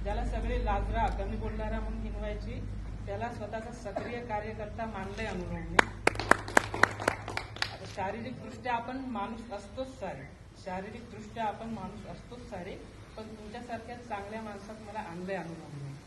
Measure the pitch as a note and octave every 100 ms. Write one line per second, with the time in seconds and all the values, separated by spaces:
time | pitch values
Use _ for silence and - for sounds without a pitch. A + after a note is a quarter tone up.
0 | G3 G#3+ B3 A#3 A#3+ B3 A3 G3+ G3 G#3+
1 | G#3 - G3 G#3 G#3+ G#3+ G#3+ A3 A3 A3+
2 | A3 G#3 G#3+ G#3 G3+ B3+ B3 - - -
3 | G3+ G3+ A#3 - G3+ A3 A#3 A#3 G3+ F#3+
4 | G#3+ A#3+ A#3+ G#3 A3 G#3 G#3 G#3 A3+ G3+
5 | F#3+ G3+ A3 F#3 F3 E3+ E3 E3+ - -
6 | - - - - - - - - - -
7 | - - - - - - - - F#3 -
8 | F#3+ A3 A#3 A3+ G3+ - B3+ A#3 A#3 C4
9 | B3+ G#3+ G#3 A3+ - G3+ - - C4 -
10 | F#3+ C#3 C#3 - - - - F#3 G3+ A3+
11 | - G#3+ G#3+ A3+ A3 G3+ A3+ A3 F#3 -
12 | - F3 - - - F#3+ F3+ C#4 - -
13 | - - A3 G#3+ G#3+ A#3+ A#3+ A3+ A#3 A#3+
14 | A#3+ G#3 G3+ A3 A3 G3+ G3+ A3 A3 G#3+
15 | F3 E3+ F#3 F#3+ E3 D3+ D3+ C#3+ C#3 C#3